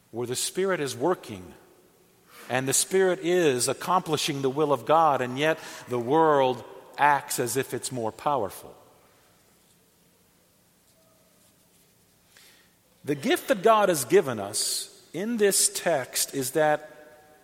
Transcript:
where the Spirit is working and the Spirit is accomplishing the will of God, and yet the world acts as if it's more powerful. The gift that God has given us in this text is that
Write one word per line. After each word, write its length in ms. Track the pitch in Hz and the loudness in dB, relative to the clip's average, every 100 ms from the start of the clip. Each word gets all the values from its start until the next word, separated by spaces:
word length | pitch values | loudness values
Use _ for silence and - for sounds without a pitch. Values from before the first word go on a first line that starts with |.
| _ | _
where 160 | 110 120 | -8 -6
the 100 | 127 | -4
Spirit 440 | - - 190 175 | -6 -2 -2 -2
is 140 | 139 | -4
working 600 | 117 147 180 - 101 90 - _ _ _ _ _ _ _ - - | -2 -2 -2 -6 -14 -16 -20 _ _ _ _ _ _ _ -20 -6
and 180 | 123 131 | -4 0
the 60 | |
Spirit 460 | 131 - 190 185 175 | 0 0 2 2 2
is 440 | 160 180 160 123 117 | 0 2 2 2 -2
accomplishing 760 | 123 - 180 175 147 - 139 | -4 0 0 0 -2 -2 -2
the 80 | 135 | -2
will 240 | 135 151 | 0 0
of 100 | 135 | 0
God, 380 | 120 156 160 135 | 4 4 4 2
and 160 | 123 127 | -2 -2
yet 200 | 151 156 - - - | 0 -2 -6 -14 -6
the 100 | 123 | -4
world 640 | 117 156 160 143 131 120 - - - - | 2 4 6 4 4 0 -8 -20 -12 0
acts 400 | 139 139 - - | 2 2 -2 -4
as 180 | 120 123 | -2 -2
if 160 | 127 | -4
it's 180 | 127 - | -6 -8
more 220 | 127 110 | -6 -6
powerful. 600 | - 151 143 95 - - - _ _ _ _ _ _ _ _ _ _ _ _ _ _ _ _ _ _ _ _ _ _ 640 640 _ _ _ _ _ _ _ _ _ _ _ - - _ _ _ _ _ - | -4 -2 -2 -4 -8 -20 -20 _ _ _ _ _ _ _ _ _ _ _ _ _ _ _ _ _ _ _ _ _ _ _ _ _ _ _ _ _ _ _ _ _ _ _ -20 -20 _ _ _ _ _ -6
The 80 | |
gift 340 | 143 160 349 - | -4 -2 -2 0
that 140 | 233 | 0
God 260 | 190 220 196 | 4 4 4
has 160 | 165 | 2
given 340 | 123 180 151 110 | 4 2 2 -2
us 540 | 101 110 - - - - - | -6 -4 -4 -6 -8 -16 -14
in 240 | 156 214 240 | -8 -4 2
this 320 | 208 185 - | 2 4 0
text 600 | - 180 156 123 - - | -2 -2 -2 -2 -4 -4
is 160 | 139 127 | -4 -2
that 400 | 160 151 151 - - - - - - | 2 2 2 -2 -20 -20 -20 -20 -20